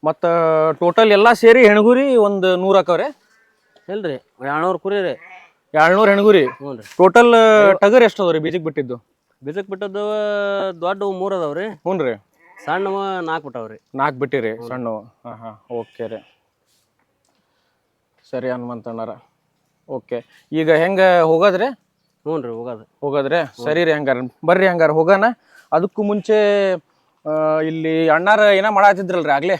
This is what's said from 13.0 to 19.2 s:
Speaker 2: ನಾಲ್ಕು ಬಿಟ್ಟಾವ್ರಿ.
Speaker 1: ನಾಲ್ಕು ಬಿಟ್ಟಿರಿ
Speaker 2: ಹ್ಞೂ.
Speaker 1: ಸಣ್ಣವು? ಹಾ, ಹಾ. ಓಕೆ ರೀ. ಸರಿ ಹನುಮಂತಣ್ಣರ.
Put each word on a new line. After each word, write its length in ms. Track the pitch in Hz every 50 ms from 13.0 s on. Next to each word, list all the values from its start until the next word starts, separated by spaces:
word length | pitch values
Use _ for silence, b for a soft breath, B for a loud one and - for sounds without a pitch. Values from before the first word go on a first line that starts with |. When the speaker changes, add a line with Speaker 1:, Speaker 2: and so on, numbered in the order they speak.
| 196 196 190 185
Speaker 2:
ನಾಲ್ಕು 260 | 170 160 160 165 147 139
ಬಿಟ್ಟಾವ್ರಿ. 340 | 120 127 113 107 110 - _ _ _
Speaker 1:
ನಾಲ್ಕು 240 | 135 139 147 139 127
ಬಿಟ್ಟಿರಿ 380 | 135 131 131 139 113 110 110 113
Speaker 2:
ಹ್ಞೂ. 100 | 120 117
Speaker 1:
ಸಣ್ಣವು? 340 | 123 127 123 117 110 107
ಹಾ, 300 | 104 117 _ _ _ 123
ಹಾ. 340 | 113 110 117 117 107 107 _ _
ಓಕೆ 360 | 123 117 113 _ _ _ 117 110
ರೀ. 320 | 113 107 _ _ _ _ _ _ _ _ _ _ _ _ _ _ _ _ _ _ _ _ _ _ _ _ _ _ _ _ _ _ _ _ _ _ _ _ _ _ _ _ _ _
ಸರಿ 180 | - 127 120 131
ಹನುಮಂತಣ್ಣರ. 600 | 123 123 120 120 123 117 110 120 117 113 113 110 107 123